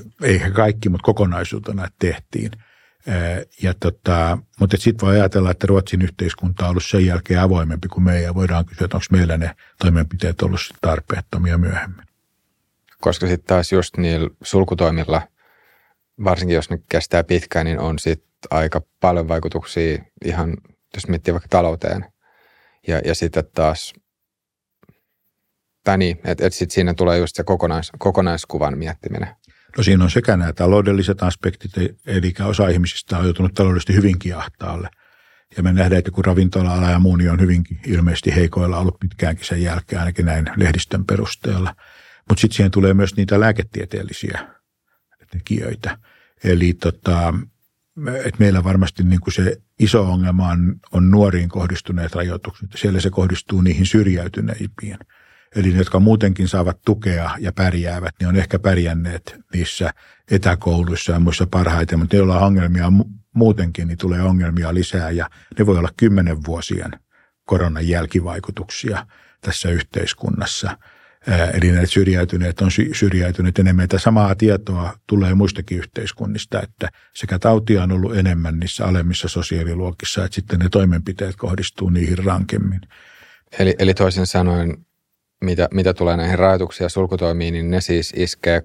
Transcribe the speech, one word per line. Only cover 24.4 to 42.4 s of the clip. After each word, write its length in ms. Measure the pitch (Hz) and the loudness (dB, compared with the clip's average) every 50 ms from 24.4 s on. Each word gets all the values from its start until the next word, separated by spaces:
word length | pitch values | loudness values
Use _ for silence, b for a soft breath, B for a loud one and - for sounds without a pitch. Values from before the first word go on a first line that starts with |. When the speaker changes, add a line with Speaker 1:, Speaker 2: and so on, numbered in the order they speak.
| _ _ _ _ _ _ _ _ _ _ _ _ _ _ _ _ _ _ _ _ _ _ _ _ _ _ _ _ _ | _ _ _ _ _ _ _ _ _ _ _ _ _ _ _ _ _ _ _ _ _ _ _ _ _ _ _ _ _
Speaker 2:
tai 140 | 104 98 95 | 0 0 2
niin, 220 | 92 87 85 - - | 2 0 -2 -4 -6
et, 180 | - 87 - | -6 -2 -2
et 120 | - 92 - | -2 -2 -2
sit 180 | - 90 90 | -2 -6 -4
siinä 220 | - 95 90 87 85 | -2 0 0 0 0
tulee 240 | - 90 87 85 87 | 0 2 2 2 2
just 180 | 87 82 - | 0 -2 -4
se 80 | - 82 | -6 -4
kokonais-, 460 | - 92 82 - 82 80 82 80 - - - | -2 -2 0 0 -2 -2 -4 -6 -8 -12 -4
kokonaiskuvan 800 | - 98 90 101 92 87 85 82 - - - 73 76 71 71 73 | -2 0 0 2 0 0 -2 -4 -6 -8 -4 -4 -2 -4 -4 -6
miettiminen. 520 | 80 78 78 - - - - - - - - _ b b b b b b - - | -8 -8 -10 -10 -12 -10 -10 -8 -10 -10 -12 _ b b b b b b -6 -2
Speaker 1:
No 60 | 107 | 2
siinä 200 | 92 95 92 90 | 4 4 4 4
on 80 | 90 | 4
sekä 260 | - 123 - - 104 90 | 2 0 2 2 2 2
nämä 160 | 87 82 80 | 0 -2 -2
taloudelliset 680 | - 90 90 101 104 98 101 98 98 92 95 95 - 92 | 0 2 4 4 4 4 2 2 2 0 0 -2 -2 -2
aspektit, 540 | 90 90 - - 95 95 - - 98 - 92 | -4 -2 -2 -4 -4 -4 -6 -10 -10 -6 -4
e-, 180 | 90 104 - - _ | -4 -4 -6 -10 _
elikkä 400 | - 98 92 85 90 87 - 98 | -4 -2 -2 -2 -2 -2 -2 -4
osa 220 | 101 104 107 101 92 | -2 0 2 2 2
ihmisistä 500 | 87 87 87 85 - - - - 95 87 | 2 2 0 -2 -4 -8 -8 -6 -2 0
on 80 | 90 | 0
joutunut 280 | 90 85 - 95 92 - | 0 0 0 0 0 0
taloudellisesti 400 | - 98 95 92 87 - - 95 | 2 2 2 2 0 0 2 2
hyvinkin 440 | 98 98 101 90 85 - 90 87 80 | 4 4 4 2 0 -2 -6 -6 -8
ahtaalle. 520 | - - - - - 85 82 85 92 92 b b b b b b b b b b b b - - | -10 -12 -12 -12 -10 -8 -8 -8 -10 -12 b b b b b b b b b b b b -6 -2
Ja 60 | 87 | 0
me 100 | 92 92 | 2 4
nähdään, 260 | 95 92 90 92 90 | 4 4 4 2 2
että 120 | 87 95 | 0 0
kun 140 | 90 - 92 | -2 -2 0
ravintola-ala 640 | 95 90 92 95 90 - 95 90 90 87 90 90 87 | 2 4 4 2 2 2 0 0 0 0 0 2 2
ja 100 | 87 87 | 4 4
muu, 160 | 92 92 90 | 4 4 4
niin 160 | 87 87 87 | 4 2 2
on 80 | 85 87 | 4 4
hyvinkin 400 | 95 90 90 87 85 - 82 - - | 4 4 4 2 0 -2 -6 -10 -4
ilmeisesti 500 | - 95 85 85 85 85 - - - 73 | -2 0 2 2 2 2 0 0 2 2
heikoilla 420 | 90 87 80 - 92 87 87 87 85 | 2 2 2 0 0 -2 0 0 0
ollut 220 | 92 92 - - | -2 -2 -2 -4
pitkäänkin 460 | - 90 - - 90 85 80 - - | -6 -8 -4 -4 -4 -4 -4 -4 -6
sen 160 | - 87 87 | -6 -4 -2
jälkeen, 380 | 87 85 80 85 - - 104 90 | -2 -2 -2 -4 -6 -6 -6 -4
ainakin 260 | 85 87 85 - 87 | -4 -4 -2 0 0
näin 200 | 85 80 80 80 - - | 0 0 0 -2 -2 -2
lehdistön 500 | 101 92 82 80 90 - - - 95 95 | 0 0 2 2 0 -2 -4 -4 -4 -2
perusteella. 720 | - 98 101 107 - - - - 113 101 92 92 95 B B B B B B B B B B B - | 0 -2 -2 -2 -4 -8 -6 -4 -4 -2 -2 -2 -4 B B B B B B B B B B B -2
Mut 100 | 104 | 2
sit 120 | 98 | 2